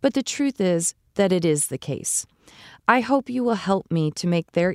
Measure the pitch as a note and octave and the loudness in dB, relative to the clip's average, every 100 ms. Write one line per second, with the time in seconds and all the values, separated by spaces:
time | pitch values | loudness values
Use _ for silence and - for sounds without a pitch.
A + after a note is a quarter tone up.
0 | C#4 - - - C#4+ - F#3 E3+ E3+ - | -2 -2 -4 -2 -4 0 0 0 -2 -6
1 | _ - G3 F#3 E3+ D3+ - C3 - C3+ | _ 0 2 4 2 0 -2 -6 -8 -8
2 | - - - _ _ - - - - B3 | -4 -6 -6 _ _ -20 -20 -8 2 2
3 | A3+ C#4 B3+ B3+ A#3+ A3 F#3 G3 - E3 | 4 0 0 -2 0 0 0 -2 0 0
4 | D#3 - F3+ F3 - - F3 | 0 -2 0 0 0 0 0